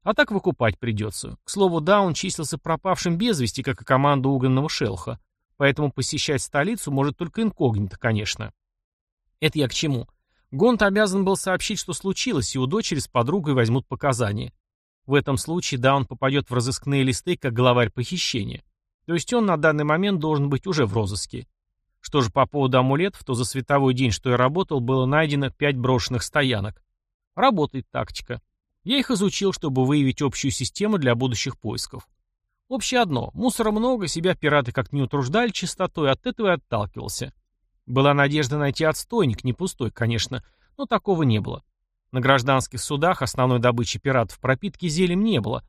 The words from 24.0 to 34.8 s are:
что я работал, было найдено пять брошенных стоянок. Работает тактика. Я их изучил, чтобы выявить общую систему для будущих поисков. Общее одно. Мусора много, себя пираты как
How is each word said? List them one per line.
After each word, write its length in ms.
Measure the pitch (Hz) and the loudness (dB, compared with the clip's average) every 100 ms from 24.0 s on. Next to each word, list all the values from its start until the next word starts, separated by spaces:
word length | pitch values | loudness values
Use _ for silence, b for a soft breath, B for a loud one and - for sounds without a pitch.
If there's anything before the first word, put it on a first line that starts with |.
| 131 | 0
что 200 | 98 127 | 0 0
я 60 | 123 | 2
работал, 420 | 127 160 185 143 | 2 0 -2 -2
было 260 | 120 131 127 | 0 0 2
найдено 460 | 151 160 143 135 | 2 2 0 -2
пять 260 | - 147 131 | 0 0 0
брошенных 460 | 120 127 - 123 | 2 0 0 -4
стоянок. 600 | - 151 135 110 101 - _ _ _ _ _ - | -2 0 0 0 -4 -10 _ _ _ _ _ 0
Работает 520 | 254 196 147 131 - | 2 2 -2 -4 -8
тактика. 500 | 131 110 - - 120 _ _ _ _ | -6 -6 -10 -10 -12 _ _ _ _
Я 140 | 170 277 | -2 -2
их 140 | 240 | 0
изучил, 420 | 220 196 - 196 | 0 0 0 -2
чтобы 320 | - 156 131 131 | -2 -2 2 2
выявить 360 | 151 135 - | 4 2 0
общую 280 | 143 - 143 | -2 -2 -4
систему 460 | - 113 - 208 208 | -4 -6 -4 -2 0
для 160 | 131 | 2
будущих 460 | 117 127 113 139 - | 0 0 -2 -6 -6
поисков. 480 | 110 - - - - _ _ _ _ _ _ | -8 -8 -10 -14 -20 _ _ _ _ _ _
Общее 320 | 254 - 254 | -6 -2 0
одно. 280 | 208 131 - | 0 -2 -4
Мусора 380 | 151 240 - 220 | -2 -2 0 -2
много, 360 | 151 240 247 175 | 0 0 0 -4
себя 260 | 165 180 170 | -2 -2 0
пираты 360 | 151 147 123 | 2 2 2
как 220 | 135 | -4